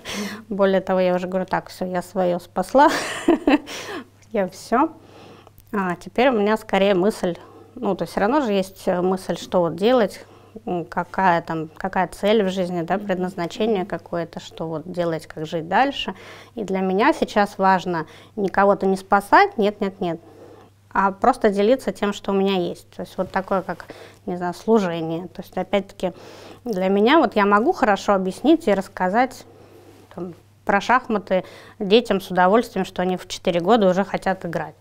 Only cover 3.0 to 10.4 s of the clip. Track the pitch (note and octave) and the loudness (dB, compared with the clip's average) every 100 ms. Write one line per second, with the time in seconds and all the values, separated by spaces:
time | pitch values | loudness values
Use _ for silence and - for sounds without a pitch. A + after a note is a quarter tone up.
3 | - - - E4 - C4 - - - F#4 | -4 -2 0 2 2 0 0 -14 -10 -12
4 | - _ - A3 F#3 - - A#3 E4 - | -14 _ -6 -4 -4 -6 -2 0 0 -2
5 | - - - - - - - G#3 F#3 E3+ | -20 -20 -20 -20 -20 -20 -6 -2 -2 -4
6 | - - C4+ A3+ G3+ G#3+ - G3 G3 F#3 | -6 0 2 2 2 0 0 2 2 4
7 | G3 G#3 F3+ E3+ - - - - G#3 F#3 | 2 0 -4 -6 -12 -20 -20 -6 -4 -4
8 | E3 - G3+ D4+ A#3+ G3 F#3+ - - F3+ | -4 -2 0 2 0 0 -2 -4 -2 0
9 | F3+ F#3+ - F3 - F#3+ E3+ E3 G#3+ B3+ | 0 0 -4 -8 -2 0 0 0 2 2
10 | F#3+ - - - | 2 -4 -20 -20